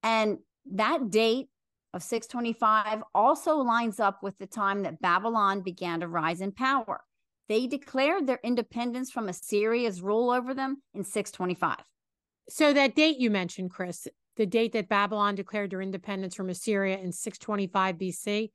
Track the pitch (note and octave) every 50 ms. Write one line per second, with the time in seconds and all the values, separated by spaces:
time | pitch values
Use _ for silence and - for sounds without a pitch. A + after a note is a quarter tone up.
0 | - A3 A3+ A3 G#3+ G#3+ G3 - _ _ _ _ _ C#4 F#3+ F#3+ G#3+ A#3 D#4+ D#4
1 | C4+ G3+ E3+ G#3+ A3+ A3+ A3+ C4 - _ _ _ _ _ _ _ _ _ - F3+
2 | - - A#3 A3+ A3+ - - A#3+ A#3+ A3+ A3+ - A#3 G#3+ A3 A3 G#3 G#3+ G#3+ A3
3 | - - - G3 G#3+ B3+ D#4 D4+ - E4+ D#4 D4+ C4 A#3+ A3+ A#3 A#3 A3+ G3+ -
4 | G#3+ G3 G3 - - G3 F#3+ _ G3 F#3+ - A3 G3+ G3 G3 G3+ F#3+ D3 D#3 -
5 | - F3+ F3 F#3 G3+ A#3 A#3 A3 G3+ G3 G3 G3+ F#3 F#3+ F3 - F3+ F3 E3+ E3
6 | F3 E3+ E3+ E3+ D#3+ D#3+ E3+ E3+ F#3+ G3+ G3 - B3+ C4 C#4 C#4+ A3 - - -
7 | - _ _ _ _ _ _ _ _ - G#3 A3+ B3+ A#3+ D4 C#4 - - - C4
8 | C4+ D4 F4 G4 D4 B3+ B3 A#3+ - A#3 B3 A#3 A#3 _ - A#3 A#3+ B3 A#3 B3+
9 | B3+ - - B3 A3 F#3+ F3+ - - - G#3+ G#3 G#3 A3 A#3 B3 A#3+ A3+ F#3+ F3
10 | F3+ G3 G#3 A3+ B3 B3 B3 B3+ A#3+ B3+ C4 C4+ C4+ C4+ C#4 C4+ _ _ - G#3
11 | F#3+ - - G#3+ G3+ - - - F#3 F3+ F3+ - F3+ D#3+ - - - _ _ _
12 | _ _ _ _ _ _ _ _ _ - - - D#4 D4 C#4+ C#4 C4+ C4+ - D4+
13 | D4+ D#4+ D4+ B3+ B3+ A3+ G#3 G3 F3+ F3 - - F#3 F3+ - - F#3 F3+ E3+ -
14 | - - _ _ _ _ _ - A3 F3+ G3+ A3+ A#3 A3+ - A3 F#3+ - G#3+ G3+
15 | G3+ G3+ A3 G#3 G3+ G3+ G3+ G3 F#3+ - G#3 G#3+ G3+ F#3+ F#3+ F#3 F#3+ G3 G3 F#3
16 | F#3 G#3+ G3 F#3+ F#3+ F#3 F3+ - F#3+ F#3 F3 F3+ - A3+ G#3 G3 G3 F#3+ F#3+ G3
17 | F#3+ F3+ E3+ - - A3 - - - - G#3 G3+ G3 F#3 - G3 F#3+ F#3+ F3+ E3
18 | F#3+ F#3 F3+ - - G#3+ G#3 G#3 A3 G#3 _